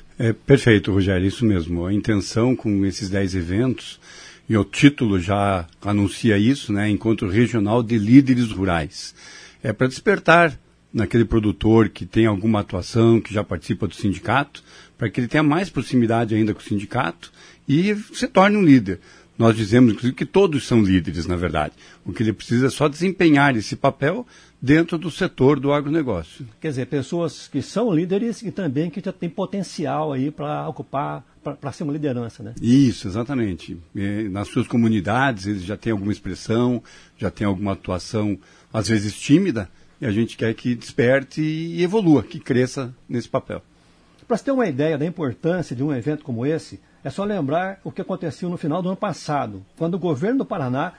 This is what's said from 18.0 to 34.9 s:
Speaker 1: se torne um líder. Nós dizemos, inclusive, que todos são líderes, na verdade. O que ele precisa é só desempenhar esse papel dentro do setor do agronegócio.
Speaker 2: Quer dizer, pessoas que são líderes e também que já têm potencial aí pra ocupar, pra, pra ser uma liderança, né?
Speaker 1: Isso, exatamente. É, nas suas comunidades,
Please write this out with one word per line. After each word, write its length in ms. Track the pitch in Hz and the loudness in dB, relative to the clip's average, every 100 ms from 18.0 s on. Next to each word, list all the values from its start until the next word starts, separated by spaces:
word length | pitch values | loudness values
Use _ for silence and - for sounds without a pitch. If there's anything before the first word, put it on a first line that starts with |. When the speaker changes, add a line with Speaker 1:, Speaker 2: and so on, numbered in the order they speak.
| - | -6
Speaker 1:
se 140 | - 247 | -8 0
torne 280 | 190 196 208 | 4 4 4
um 80 | |
líder. 360 | 175 131 95 87 - - _ - | 6 6 6 -6 -10 -20 _ 2
Nós 200 | 113 110 | 2 4
dizemos, 380 | 101 117 127 | 4 6 6
inclusive, 200 | 101 120 | 4 -2
que 120 | 135 151 | -4 -2
todos 420 | 190 196 143 - | 2 2 0 0
são 160 | 117 | 2
líderes, 420 | 98 92 82 82 82 | 4 4 2 -6 -4
na 100 | 87 | -2
verdade. 380 | 87 78 76 _ - - - | -2 -2 -4 _ -20 -16 -12
O 80 | |
que 80 | 90 | -2
ele 120 | 110 | -2
precisa 340 | 101 - 120 131 | -2 -2 0 0
é 20 | |
só 180 | - 147 | 0 -2
desempenhar 680 | 139 185 185 175 143 143 117 | 0 -4 2 4 6 4 2
esse 200 | - - | -4 -2
papel 520 | 139 - 139 214 240 - - - | -2 0 -2 -2 -8 -18 -20 -8
dentro 380 | 123 156 170 170 | 4 4 4 -2
do 100 | 180 | -6
setor 500 | - 180 - 131 147 | -4 -4 2 4 4
do 140 | 139 | 2
agronegócio. 720 | 147 143 165 131 90 82 - 123 - | 0 0 -2 -2 -4 -6 -14 -20 -10
Speaker 2:
Quer 80 | 156 | -8
dizer, 180 | 131 123 | -6 -4
pessoas 600 | 147 127 175 160 - - | -4 -4 -4 -4 -6 -8
que 160 | 143 | -8
são 280 | - 190 240 | -6 -2 0
líderes 520 | 180 185 196 233 - | 0 0 -2 -2 -6
e 80 | 208 | -8
também 400 | 175 175 131 170 | -6 -4 -2 -4
que 100 | 196 | -6
já 80 | 190 | -10
têm 180 | - 170 | -8 -8
potencial 840 | 185 180 196 180 - 143 143 156 | -6 -6 -6 -8 -8 -6 -4 -4
aí 160 | 135 139 | -4 -4
pra 380 | 151 147 147 151 | -6 -8 -6 -8
ocupar, 580 | - 113 135 143 147 - _ | -10 -8 -6 -6 -8 -14 _
pra, 100 | 147 | -12
pra 180 | 143 143 | -10 -12
ser 100 | - | -8
uma 120 | 151 | -6
liderança, 500 | 151 143 123 117 - | -4 -4 -4 -8 -12
né? 100 | 107 - | -16 -4
Speaker 1:
Isso, 460 | 113 131 131 95 98 | 4 6 6 2 -6
exatamente. 720 | 98 117 135 107 85 - 87 85 98 | -6 -4 -2 -4 -4 -10 -16 -12 -6
É, 280 | 98 104 107 | -4 -4 -6
nas 200 | 95 101 | -6 -4
suas 180 | - 110 | -4 0
comunidades, 800 | 123 113 | 2 2